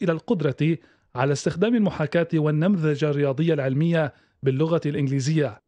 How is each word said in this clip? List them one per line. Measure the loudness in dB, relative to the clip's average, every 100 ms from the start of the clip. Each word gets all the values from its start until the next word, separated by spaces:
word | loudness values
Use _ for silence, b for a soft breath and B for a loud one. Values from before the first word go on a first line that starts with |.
إلى | -2
القدرة | -2 -2 -2 0 0 0 -2 b b b -2
على | -2
استخدام | 0 -2 0 0 2
المحاكاة | 0 0 -2 0 0
والنمذجة | 0 0 2 2 2 0 0 0
الرياضية | 0 0 0 0
العلمية | 0 0 0 2 2 -2 -6 b b
باللغة | -2 0 0 0 -2
الإنجليزية | -2 -2 -2 0 0 -2 -6